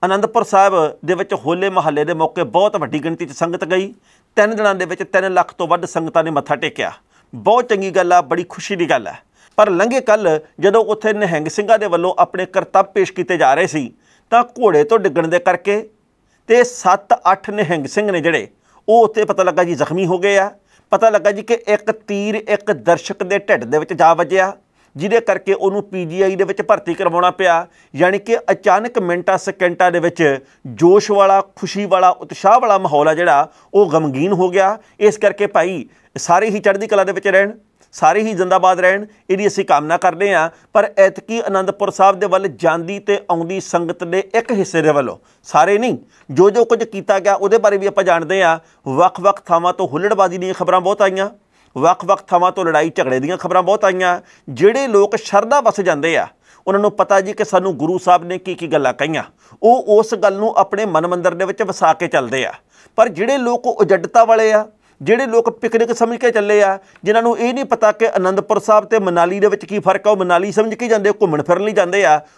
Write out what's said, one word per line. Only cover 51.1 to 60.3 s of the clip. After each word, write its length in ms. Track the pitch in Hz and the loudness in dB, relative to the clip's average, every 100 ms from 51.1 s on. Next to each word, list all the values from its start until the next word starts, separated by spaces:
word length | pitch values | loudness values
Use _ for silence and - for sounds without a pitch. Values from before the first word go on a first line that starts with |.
| 190 196 - _ _ _ 127 | 0 -6 -8 _ _ _ -2
ਵੱਖ-ਵੱਖ 460 | 160 180 175 190 - | 0 0 0 -4 0
ਥਾਵਾਂ 240 | 180 180 | 2 2
ਤੋਂ 120 | 180 170 | 0 0
ਲੜਾਈ 260 | 156 160 175 | 0 0 -2
ਝਗੜੇ 240 | 135 131 | -2 -2
ਦੀਆਂ 160 | 143 180 | -2 -6
ਖਬਰਾਂ 240 | 180 180 | -2 0
ਬਹੁਤ 200 | 175 208 196 | 0 0 0
ਆਈਆਂ। 340 | 185 185 175 - _ - | 0 -2 -2 -8 _ -16
ਜਿਹੜੇ 380 | 123 185 240 269 | 2 2 2 0
ਲੋਕ 280 | 202 202 220 | 2 2 -2
ਸ਼ਰਧਾ 440 | - 202 220 285 | 0 0 2 0
ਵਸ 180 | 226 202 | 0 0
ਜਾਂਦੇ 340 | 185 151 160 151 | -2 0 0 -2
ਆ, 80 | 78 _ _ _ - | -4 _ _ _ -2
ਉਹਨਾਂ 120 | 196 | 0
ਨੂੰ 120 | 208 | 0
ਪਤਾ 280 | 202 190 196 | -2 0 0
ਜੀ 120 | 190 | 0
ਕਿ 120 | 208 214 | -6 -2
ਸਾਨੂੰ 300 | 185 190 143 | 0 -2 -4
ਗੁਰੂ 200 | 156 180 | -4 -2
ਸਾਹਿਬ 260 | 185 175 | 2 2
ਨੇ 140 | 175 180 | 0 -10
ਕੀ 180 | 185 175 | -10 -10
ਕੀ 120 | 165 | -4
ਗੱਲਾਂ 260 | 156 131 | -2 -2
ਕਹੀਆਂ, 300 | 123 143 156 101 _ _ - | -2 -4 -4 -8 _ _ 0
ਉਹ 220 | 220 247 185 | 2 2 4
ਉਸ 240 | 214 220 220 | 2 2 0
ਗੱਲ 220 | 202 | 0